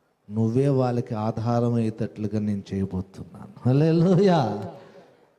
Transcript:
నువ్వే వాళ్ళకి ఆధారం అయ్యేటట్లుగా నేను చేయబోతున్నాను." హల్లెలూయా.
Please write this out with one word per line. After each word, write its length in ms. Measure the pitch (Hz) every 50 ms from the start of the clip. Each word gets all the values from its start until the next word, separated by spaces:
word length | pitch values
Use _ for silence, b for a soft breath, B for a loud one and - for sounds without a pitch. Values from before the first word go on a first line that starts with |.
| _ _ _ _ _ -
నువ్వే 380 | 104 110 113 110 113 131 139 143
వాళ్ళకి 460 | 139 131 127 123 120 120 117 - 120
ఆధారం 600 | 107 107 110 110 117 107 117 120 120 120 120 120
అయ్యేటట్లుగా 640 | 117 113 110 107 - 117 104 - - 107 101 104 107
నేను 240 | 104 104 101 98 95 - 95
చేయబోతున్నాను." 960 | 98 95 95 - 92 92 - - - - - - - - - - - - 120
హల్లెలూయా. 1000 | 127 143 156 165 160 170 160 185 190 165 202 196 175 160 127 107 101 104 104 90 B B B B B B B B B B B B B